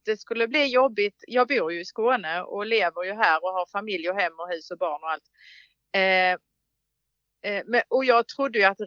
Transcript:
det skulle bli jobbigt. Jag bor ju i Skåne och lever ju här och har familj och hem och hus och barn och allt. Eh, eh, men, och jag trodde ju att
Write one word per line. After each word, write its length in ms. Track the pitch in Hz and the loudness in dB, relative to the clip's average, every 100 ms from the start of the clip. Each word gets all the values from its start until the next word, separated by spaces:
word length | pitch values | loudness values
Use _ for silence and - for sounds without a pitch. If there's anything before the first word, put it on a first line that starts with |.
| - | -6
det 120 | 214 | -6
skulle 300 | - 226 233 | -6 -4 -2
bli 180 | 302 285 | 0 2
jobbigt. 580 | 247 262 208 202 - - | 4 2 2 -4 -4 -4
Jag 200 | 247 247 | 0 2
bor 260 | 262 165 | 2 0
ju 80 | 170 | -4
i 40 | 175 | -8
Skåne 560 | - 226 247 160 175 | -2 0 0 -2 -6
och 240 | - 202 214 | -6 -6 -2
lever 380 | 226 175 165 | 0 0 -2
ju 100 | 185 | -6
här 300 | 208 196 160 | 0 2 2
och 60 | 180 | 0
har 160 | 185 180 | -4 -4
familj 380 | 202 214 185 165 | -6 -6 -6 -4
och 60 | 196 | -2
hem 180 | 175 165 | -2 -4
och 120 | 175 | -8
hus 220 | 170 - | -8 -10
och 60 | 175 | -6
barn 220 | 175 151 | -4 -4
och 60 | 160 | -6
allt. 120 | 156 _ _ - - _ _ _ 196 | -8 _ _ -20 -20 _ _ _ 0
Eh, 360 | 190 185 185 180 _ _ _ _ _ _ _ _ _ _ 202 | 2 4 2 0 _ _ _ _ _ _ _ _ _ _ -8
eh, 120 | 202 190 | -6 -2
men, 160 | 233 - | -2 0
och 160 | 262 262 | 0 4
jag 220 | 233 233 | 2 2
trodde 320 | - 277 220 | -4 -2 2
ju 60 | 196 | 2
att 160 | 196 | 2